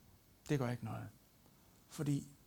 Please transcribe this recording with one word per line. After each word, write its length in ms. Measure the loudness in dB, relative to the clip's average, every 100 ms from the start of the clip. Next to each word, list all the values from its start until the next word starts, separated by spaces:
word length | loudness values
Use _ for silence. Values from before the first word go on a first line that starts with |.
| -20 -20 -20 -18 0
"Det 100 | 2
gør 120 | 2
ikke 140 | 0
noget, 240 | -2 -4 -6 -12 -20 -20 -20 -20 -20 -20 -14
fordi 400 | -2 2 2 0 -12